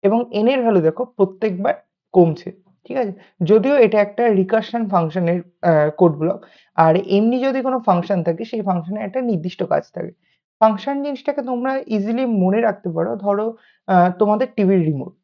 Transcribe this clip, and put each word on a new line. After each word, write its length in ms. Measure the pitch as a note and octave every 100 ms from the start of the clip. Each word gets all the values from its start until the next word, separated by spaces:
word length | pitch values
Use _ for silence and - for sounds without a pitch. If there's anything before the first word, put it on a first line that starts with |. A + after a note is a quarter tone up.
| G3
এবং 120 | A3+ A#3+ G3+
এন 60 | A3
এর 80 | C4+
ভ্যালু 160 | A#3 G3+ D#3+
দেখো 140 | - B3 -
প্রত্যেকবার 580 | F#3+ - A3 F3+ G3 - _ _ _
কমছে, 360 | - E3 D#3 - - _ _
ঠিক 120 | _ B3+
আছে? 100 | A3+ F#3 - _ E3
যদিও 240 | G#3+ A#3 C#4+ A3+
এটা 120 | A3 G3+
একটা 180 | G#3 A#3+ G3+
রিকারশন 420 | F#3+ A3 G#3+ A#3 A3
ফাংশনের, 460 | F#3 E3 E3 E3+ F3 F3 _ F3
আহ, 180 | D#3+ D3+ -
কোড 140 | E3+ D3
ব্লক। 180 | D#3+ - - _ _ -
আর 100 | D#3+ E3 F#3+ G3
এমনি 200 | A3 B3+ C4+
যদি 120 | C4 C4
কোনো 120 | B3 A3+
ফাংশন 320 | F3+ F3 G3 E3
থাকে 160 | E3+ A3+
সেই 120 | A3+ G3
ফাংশনে 320 | F3+ E3 G#3 G#3
একটা 140 | B3+ B3
নির্দিষ্ট 300 | F#3+ E3+ - F#3+
কাজ 120 | - -
থাকে। 180 | - - E3+ _ _ _ _
ফাংশন 360 | A3 G3+ C#4 C#4
জিনিসটাকে 380 | C#4+ C4+ - C#4+ B3
তোমরা 220 | B3 B3+ C4+ - A3
ইজিলি 280 | G3 A#3 C4 A3
মনে 180 | F#3 G#3 A#3
রাখতে 220 | G3+ F#3 E3
পারো, 140 | E3+ A3+
ধরো, 220 | G3+ G3+ A3 A3+ _ _ -
আহ, 160 | F#3 F3+ F3+
তোমাদের 280 | G#3 G#3+ B3+ -
টিভির 260 | G3 F#3+ D#3+
রিমোট 240 | C#3+ F3+ _